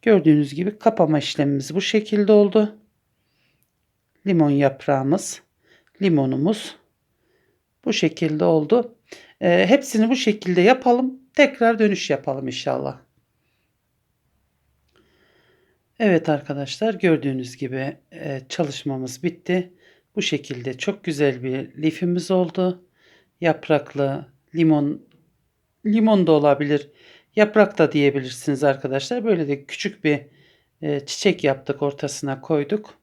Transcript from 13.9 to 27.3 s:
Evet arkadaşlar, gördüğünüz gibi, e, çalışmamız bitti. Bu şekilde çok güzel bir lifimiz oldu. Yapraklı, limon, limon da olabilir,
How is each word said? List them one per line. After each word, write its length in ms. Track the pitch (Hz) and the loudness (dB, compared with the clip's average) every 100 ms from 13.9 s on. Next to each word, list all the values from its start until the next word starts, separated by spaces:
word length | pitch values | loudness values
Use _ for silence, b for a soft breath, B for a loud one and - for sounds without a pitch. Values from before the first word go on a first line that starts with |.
| _ _ _ _ _ _ _ _ _ _ _ _ _ _ _ _ _ _ _ _ _ | _ _ _ _ _ _ _ _ _ _ _ _ _ _ _ _ _ _ _ _ _
Evet 300 | 220 170 165 | 2 4 2
arkadaşlar, 640 | 147 139 143 139 - 220 | -4 -4 -8 -8 -4 -4
gördüğünüz 640 | 196 180 156 139 131 127 - | 0 2 2 0 -6 -8 -10
gibi, 400 | 131 131 139 - _ | -10 -6 -8 -10 _
e, 300 | - 151 135 135 | -14 -10 -10 -10
çalışmamız 760 | - 151 139 147 131 127 127 | -6 -6 -6 -8 -6 -8 -8
bitti. 500 | 175 170 - 185 180 b b b b - | -8 -8 -4 -4 -4 b b b b -8
Bu 60 | |
şekilde 560 | - 143 - 123 123 127 | -4 -6 -6 -10 -10 -8
çok 260 | - 202 | -8 -6
güzel 400 | - 143 147 127 | -8 0 0 0
bir 380 | 131 131 135 - | -6 -6 -8 -4
lifimiz 500 | 156 160 180 175 175 | -4 -2 -2 -2 0
oldu. 540 | 185 175 - 185 185 _ b b b b _ | 0 0 -2 -2 -4 _ b b b b _
Yapraklı, 840 | 170 156 - 151 - 139 139 139 - _ _ 160 | -2 -2 0 -2 -2 -4 -4 -4 -12 _ _ 0
limon, 460 | 165 151 143 - _ _ _ _ _ _ _ _ 214 | 2 4 0 -6 _ _ _ _ _ _ _ _ -2
limon 420 | 214 220 208 170 | 2 4 2 4
da 40 | |
olabilir, 600 | 156 147 143 147 147 143 b b b b | 4 4 2 0 -2 -4 b b b b